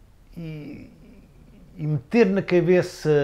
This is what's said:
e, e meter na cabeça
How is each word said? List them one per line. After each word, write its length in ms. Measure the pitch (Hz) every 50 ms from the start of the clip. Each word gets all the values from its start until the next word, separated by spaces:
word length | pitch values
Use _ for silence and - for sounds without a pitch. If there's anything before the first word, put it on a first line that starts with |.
| - _ _ - - - -
e, 540 | 175 165 160 156 151 147 - - 110 - - - - - - - - - - - - - - - - - - -
e 100 | 175 156
meter 400 | 151 151 143 - - - 240 226
na 160 | 190 196 190
cabeça 680 | 170 - 180 175 165 165 185 180 165 180 - - - 151 151 147